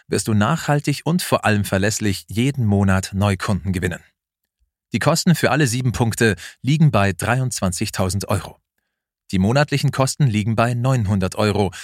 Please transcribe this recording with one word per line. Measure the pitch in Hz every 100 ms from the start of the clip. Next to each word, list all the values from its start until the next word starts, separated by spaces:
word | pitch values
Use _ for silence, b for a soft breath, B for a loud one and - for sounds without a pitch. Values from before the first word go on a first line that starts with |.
| B
wirst | 101 113
du |
nachhaltig | 104 107 165 - 147 147 139
und | 147 180
vor | - - 107
allem | 104
verlässlich | 98 98 101 - 107 95 -
jeden | 107 131 139 110
Monat | 101 98 95 -
Neukunden | 98 101 95 - 92 80
gewinnen. | 90 90 80 _ _ _ _ _ _ _ _ -
Die | 113
Kosten | 147 160 185 156
für | 110
alle | 135 135
sieben | 123 127
Punkte | - 117 - 113 95 B B
liegen | 123 156 156
bei | 107 98
dreiundzwanzigtausend | 92 104 127 127 - 95 - 107 - 92 98 -
Euro. | 101 - - _ _ _ _ _ _ -
Die | 95
monatlichen | 98 135 147 143 139
Kosten | 135 131 - 139
liegen | 107 104 110
bei | 117
neunhundert | 120 127 131 98 101 92 -
Euro. | 107 98 95 B